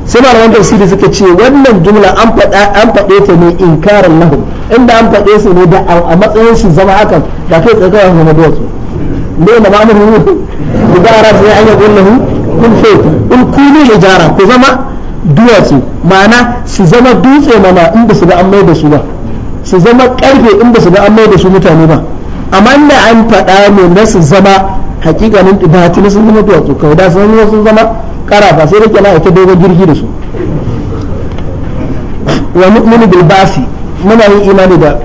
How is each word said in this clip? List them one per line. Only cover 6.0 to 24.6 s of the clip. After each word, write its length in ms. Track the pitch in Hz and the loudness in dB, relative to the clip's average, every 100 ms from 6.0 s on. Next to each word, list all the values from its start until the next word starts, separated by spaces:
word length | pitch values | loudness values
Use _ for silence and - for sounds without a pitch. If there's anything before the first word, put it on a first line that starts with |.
| 170 | 0
a 40 | 170 | 0
matsayin 400 | 214 214 226 220 | 0 0 2 2
su 140 | 202 | 0
zama 220 | 156 190 | 0 0
hakan, 300 | 196 214 170 - - - | 0 0 -2 -4 -8 -2
da 100 | 165 | -2
kai 140 | 233 | 0
tsaye 160 | 220 185 | 0 0
kawai 240 | 208 190 170 | 2 2 2
zama 160 | 160 | 2
duwatsu. 300 | 156 160 - - - - - - - - - | 2 2 0 -4 -8 -8 -6 -6 -6 -6 -2
Ne 140 | 175 233 | 0 2
na 60 | 202 | 2
ma'amuru, 720 | 208 220 208 208 220 - 339 - - | 2 2 2 2 2 0 -2 -4 -6
<laughs> 380 | - - - 180 | -6 -2 0 0
idan 160 | 220 | 2
ara 160 | 220 220 190 | 2 2 2
sai 120 | 208 | 2
an 120 | 208 220 | 2 2
yaqul 220 | 196 214 | 2 2
lahu 180 | 208 190 247 - - - - | 2 2 0 -2 -6 -4 -2
kun 140 | 233 220 | 0 2
fayakun. 320 | 220 392 - - - | 2 0 0 -2 0
"قل 120 | 247 - | 0 0
كونوا 300 | 277 285 302 | 0 2 4
حجارة," 500 | 262 202 190 185 160 156 | 2 2 2 2 0 0
ku 100 | 196 | 0
zama 200 | 254 262 254 - - - - | 2 0 -2 -6 -8 -10 -6
duwatsu, 540 | 170 143 240 208 - 139 - - | -2 2 2 2 2 -2 -4 -6
ma'ana 540 | 170 190 202 240 220 - | -2 0 0 0 -2 -6
su 200 | - - 175 | -8 -2 2
zama 280 | 233 254 | 2 2
dutse 400 | 220 226 285 262 220 | 2 2 2 2 2
mana 320 | 190 180 165 | 2 2 0
in 120 | 220 226 | 0 -2
ba 80 | |
su 100 | 208 175 | 0 0
ga 100 | 180 | 0
an 100 | 190 | 0
mai 140 | 202 | 2
da 100 | 175 | 0
su 140 | 156 151 | 0 0
ba, 140 | 147 - - 113 - - - | -2 -4 -10 -8 -8 -8 -10
su 160 | - 185 | -4 0
zama 260 | 208 247 254 254 | 2 2 0 0
ƙarfe 440 | 262 269 226 202 | 0 2 2 2
in 100 | 240 | 2
ba 80 | 226 | 2
su 100 | 170 | 2
ga 120 | 185 | 2
an 100 | 202 | 2
mai 140 | 220 214 | 2 2
da 60 | 180 | 2
su 100 | 180 | 2
mutane 380 | 190 180 156 160 | 0 2 2 2
ba. 160 | 156 - - - - - | 0 -4 -10 -10 -10 -4
Amma 200 | 190 220 | 0 2
inda 200 | 277 294 269 202 | 2 2 2 2
an 160 | 226 220 | 2 2
faɗa 420 | 208 156 190 202 202 | 0 0 2 2 2
ne 180 | 175 | 2
na 100 | 180 220 | 2 0
su 140 | 190 | 0
zama 560 | 151 196 196 196 | 2 2 2 0